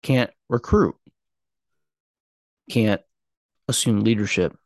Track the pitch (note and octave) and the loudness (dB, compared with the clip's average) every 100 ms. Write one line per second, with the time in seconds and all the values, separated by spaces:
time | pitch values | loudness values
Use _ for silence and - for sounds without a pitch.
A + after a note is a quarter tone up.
0 | - C3 A#2+ _ _ A#2+ - G#3 B2+ - | 0 -2 -2 _ _ -6 0 0 0 -2
1 | _ _ _ _ _ _ _ _ _ _ | _ _ _ _ _ _ _ _ _ _
2 | _ _ _ _ _ _ _ B2+ A2 G2 | _ _ _ _ _ _ _ 0 0 0
3 | _ _ _ _ _ _ - - - G#2 | _ _ _ _ _ _ -6 -2 0 2
4 | G#2+ A2+ G#2 - E2+ - | 2 0 -2 -2 -2 -4